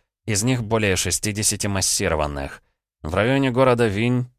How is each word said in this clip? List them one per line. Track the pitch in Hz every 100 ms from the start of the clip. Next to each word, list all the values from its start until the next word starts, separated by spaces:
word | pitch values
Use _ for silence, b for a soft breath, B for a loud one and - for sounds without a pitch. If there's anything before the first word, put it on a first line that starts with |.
| _ _ -
из | 101
них | 117 127
более | 104 113 107 90
шестидесяти | 90 - 107 104 107 104 107
массированных. | 98 - - 95 78 73 71 69 - _ _ _ _
В | - 92
районе | 113 139 135
города | 120 131 120 117
Винь, | 98 120 123 123